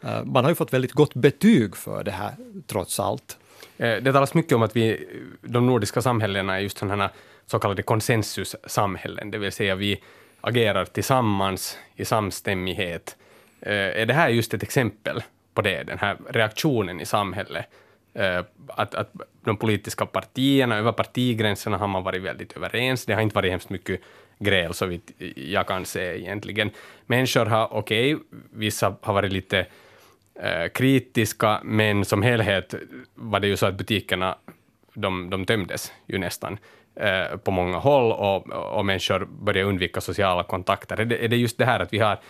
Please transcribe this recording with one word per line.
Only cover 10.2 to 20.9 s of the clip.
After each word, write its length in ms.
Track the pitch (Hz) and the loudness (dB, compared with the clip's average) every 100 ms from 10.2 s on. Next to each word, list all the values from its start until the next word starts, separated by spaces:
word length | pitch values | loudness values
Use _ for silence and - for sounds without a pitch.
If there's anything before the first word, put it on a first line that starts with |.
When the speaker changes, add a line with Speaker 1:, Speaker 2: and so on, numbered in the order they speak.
| - _ | -20 _
Speaker 2:
agerar 440 | - 117 107 98 87 | 0 2 4 2 -2
tillsammans 920 | 107 98 131 113 98 95 90 - - - - | -2 2 4 4 2 0 -2 -6 -12 -16 -10
i 100 | - | -2
samstämmighet. 1120 | 113 98 - 110 92 92 87 90 90 - - _ - _ _ | 0 0 -4 -4 -2 -2 -4 -6 -6 -10 -18 _ -20 _ _
Eh, 120 | 98 | -4
är 320 | 101 95 107 113 | -2 0 0 0
det 80 | |
här 160 | 143 151 | 2 2
just 240 | 117 110 | 2 0
ett 100 | 110 | -4
exempel 600 | 98 143 120 - - 92 - _ _ | -2 0 0 -2 -6 -6 -8 _ _
på 80 | - | -2
det, 220 | 104 78 | 0 -2
den 140 | - - | -6 -2
här 200 | 101 92 - | -2 -2 -2
reaktionen 720 | - 110 - 160 117 92 87 | 0 0 0 0 2 0 -4
i 40 | 92 | -2
samhället? 600 | 107 98 95 - 78 - - _ _ _ | 0 0 -4 -6 -8 -10 -16 _ _ _
Eh, 280 | - 95 90 90 _ 139 | -2 0 0 -4 _ -10
att, 280 | - 104 - | -4 -4 -4
att 160 | 104 - - _ | -8 -10 -18 _
de 140 | 117 98 | -4 0
politiska 480 | 110 101 - - 107 | 0 0 -2 -6 -4
partierna, 720 | 98 - 127 135 139 123 107 | -4 -6 -2 2 4 4 2
över 140 | 113 | 0